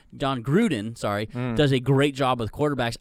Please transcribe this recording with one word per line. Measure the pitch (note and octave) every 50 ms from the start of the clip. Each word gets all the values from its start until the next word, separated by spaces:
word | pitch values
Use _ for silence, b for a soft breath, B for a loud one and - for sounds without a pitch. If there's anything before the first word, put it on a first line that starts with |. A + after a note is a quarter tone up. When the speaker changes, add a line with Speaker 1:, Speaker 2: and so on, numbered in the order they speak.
| b b -
Speaker 1:
John | A#2+ C#3 C3+ C3+ B2 A2+
Gruden, | C3 C#3+ G3+ A#3+ A3 D3 G#2+ G2+ A#2 A#2+ -
sorry, | - G#2+ G2+ G#2 A2 A2+
Speaker 2:
Mm. | - B2 B2+ B2 A2+
Speaker 1:
does | A2+ D3 C#3 C3+
a | B2+
great | B2+ C3+ C#3 C3+ C#3 D3 C#3
job | C3 C#3 B2+ B2+ A#2+
with | A2+ G#2 -
quarterbacks. | - D3 D3+ C#3+ B2 A#2+ A#2 A#2 -